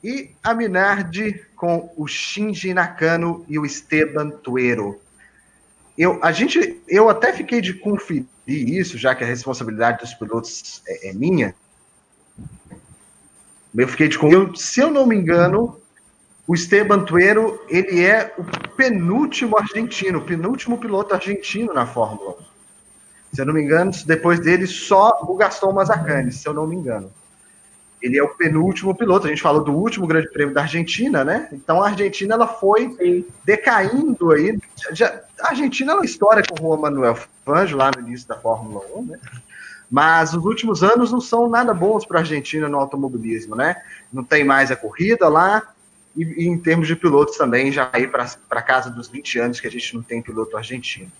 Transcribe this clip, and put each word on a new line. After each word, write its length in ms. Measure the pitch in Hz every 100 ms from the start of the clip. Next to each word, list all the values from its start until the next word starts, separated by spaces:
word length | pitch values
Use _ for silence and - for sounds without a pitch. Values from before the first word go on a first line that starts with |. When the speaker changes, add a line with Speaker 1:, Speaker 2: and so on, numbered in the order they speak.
Speaker 1:
e 280 | 214 269 - _
a 100 | 220
Minardi 920 | 233 226 185 196 202 170 175 214 202 - -
com 360 | 170 170 170 -
o 120 | 147
Shinji 640 | - - 196 214 175 190
Nakano 720 | 185 170 - 160 170 170 170 -
e 120 | 151
o 60 | 147
Esteban 640 | - _ 156 151 147 151
Tuero. 680 | 147 - 127 123 113 101 101 _ _ _ _ _ _ _ _ _ -
Eu, 220 | 175 -
a 80 | 170
gente, 500 | 160 247 330 359 - -
eu 220 | 190 220
até 220 | 202 -
fiquei 300 | - - 240
de 120 | 185
conferir 520 | 185 208 202 - 151 - _ -
isso, 500 | 147 120 175 175 117
já 180 | 131 127
que 80 |
a 40 | 120
responsabilidade 720 | 123 135 123 113 110 117 117
dos 140 | -
pilotos 680 | - 104 113 110 - - - -
é, 220 | 92 95
é 40 |
minha. 420 | 95 151 175 104 - _ _ _ _ _ _ _ - - - _ - _ _ _ _ _ _ _ _ _ 113
Eu 120 | 127
fiquei 200 | - 156
de 100 | -
con-, 120 | 151
eu, 260 | 185 190 -
se 240 | - -
eu 120 | 302
não 140 | 285 254
me 100 | 214
engano, 640 | 165 170 175 202 233 - _ _ _ _ _ _ -
o 60 |
Esteban 500 | 175 - 202 202 202
Tuero, 560 | 160 170 190 214 220 - -
ele 360 | 170 190 175
é 280 | 185 220 214 -
o 60 | 170 - - -
penúltimo 840 | 262 202 170 226 294 - 233 208
argentino, 600 | 208 220 233 - 190 170
o 60 | -
penúltimo 520 | 165 185 269 - 240
piloto 380 | 226 196 208 202
argentino 580 | 190 202 - 190 226
na 140 | 151 117
Fórmula 440 | 120 107 104 98
um. 100 | 90 - _ _ _ _ _ _ _ _
Se 80 | -
eu 40 | 135
não 60 | 156
me 80 |
engano, 280 | 147 160 185 185 147
depois 340 | 160 170 170
dele, 280 | 170 180 185
só 500 | - - 190 214 -
o 120 | 160 185
Gaston 380 | 196 - 196
Mazzacani, 580 | 196 180 202 156 143 123
se 160 | - 151
eu 60 |
não 140 | 151 156
me 80 | 180
engano. 360 | 139 107 95 _ _ _ _ _ _ _ _ _
Ele 180 | 127 139
é 40 |
o 40 | 147
penúltimo 680 | - 165 156 180 - 190
piloto. 320 | 185 226 185 170
A 40 |
gente 120 | 151
falou 220 | 160 151
do 100 | 151
último 320 | 147 220 214 175
Grande 240 | 160 156
Prêmio 240 | 147 143
da 80 | 139
Argentina, 640 | 151 160 170 - 254 170
né? 260 | 135 185 -
Então, 300 | 139 - 165
a 60 | 202
Argentina, 480 | 196 202 196 196 226
ela 100 | 226
foi 460 | - 196 214 247
Speaker 2:
Sim. 340 | - 175 180 175 -
Speaker 1:
decaindo 880 | - 214 - 226 190 254 302 240 170
aí. 280 | 147 180 214 - - -
Já, 300 | 160 214 - - -
a 100 | 330
Argentina, 440 | 262 269 - 269
ela 120 | 403 339
estoura 380 | - 208 214 -
com 160 | 165
o 40 | 160
Juan 140 | 151
Manuel 360 | 151 139 120 117 - _
Fangio 340 | - 156 190 139
lá 120 | 135
no 180 | 127 120
início 200 | 123 -
da 80 | 107
Fórmula 500 | 113 113 110 101 98 175
um, 80 |
né? 140 | 240 160 - 123 _ - - - _
Mas 460 | 135 160 165 160 170
os 100 | 180
últimos 380 | 226 226 180
anos 280 | 190 240 226
não 80 | 247
são 300 | - 233 240
nada 240 | 233 240
bons 320 | 185 190 220 214
pra 140 | 170
Argentina 500 | 160 151 139 156 147
no 80 | 143
automobilismo, 800 | 139 139 135 123 113 113 110 110
né? 260 | 151 180 - - _
Não 100 | 131
tem 200 | 123 151
mais 260 | 139 135 131
a 60 | 131
corrida 520 | 110 - 190 233 170
lá. 440 | 156 185 214 - _ _ _ _ 160
E, 280 | 165 160
e 40 | 170
em 100 | 170
termos 300 | 165 165 156
de 80 | 165
pilotos 420 | 175 143 147 -
também, 340 | 143 120 135
já 200 | 139 127 123
ir 120 | 127
pra, 200 | 127 120 - _
pra 140 | 120
casa 280 | 123 127 123
dos 180 | 120 120
vinte 300 | 131 - 120
anos 200 | 123 120
que 80 | 117
a 40 |
gente 240 | 120 - 117
não 80 |
tem 180 | 113 117
piloto 340 | 117 110 110 107
argentino. 560 | 113 127 - - 95